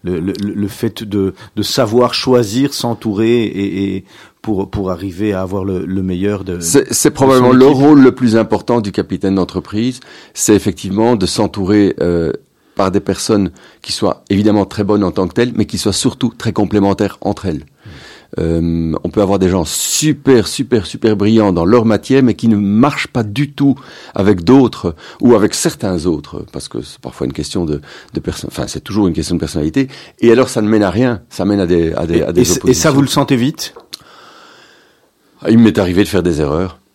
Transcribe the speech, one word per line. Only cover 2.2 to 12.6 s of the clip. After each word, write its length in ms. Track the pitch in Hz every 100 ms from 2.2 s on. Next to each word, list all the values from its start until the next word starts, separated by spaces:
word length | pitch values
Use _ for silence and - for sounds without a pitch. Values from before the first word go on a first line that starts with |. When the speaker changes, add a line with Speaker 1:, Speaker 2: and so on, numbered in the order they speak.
| - 123 107 113 143 -
Speaker 1:
s'entourer 720 | 120 113 113 98 113 120 107
et, 500 | 95 98 95 98 95
et 100 | - - - _
pour, 260 | - 98 98
pour 220 | - 95
arriver 420 | 87 98 87 107
à 80 | 95
avoir 240 | 92 98 95
le, 180 | 92
le 200 | 90 95
meilleur 400 | 92 90 101 104
de, 160 | 92 87
Speaker 2:
C'est, 340 | 82 139 -
c'est 160 | - -
Speaker 1:
de 60 | -
Speaker 2:
probablement 340 | 135 131 123
Speaker 1:
son 80 | 127
Speaker 2:
le 80 | 131
Speaker 1:
équipe. 120 | 135
Speaker 2:
rôle 240 | 143 147
le 100 | 131
plus 260 | 127 123 113
important 420 | 110 107 - 120
du 120 | 101
capitaine 420 | 92 87 92 98
d'entreprise, 680 | 98 87 92 - 104 120 127 - - - -
c'est 180 | -
effectivement 600 | 104 107 87 98 98 117 117
de 100 | 90
s'entourer, 680 | - 101 104 92 104 98 -
euh, 300 | 87 85 80 - _ _